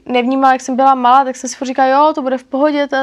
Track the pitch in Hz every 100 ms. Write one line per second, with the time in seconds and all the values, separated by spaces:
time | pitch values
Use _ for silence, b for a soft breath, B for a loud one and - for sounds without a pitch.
0 | - 247 240 269 269 262 262 254 269 269
1 | 247 262 262 254 254 - 254 262 262 269
2 | 302 311 262 254 254 269 302 294 285 269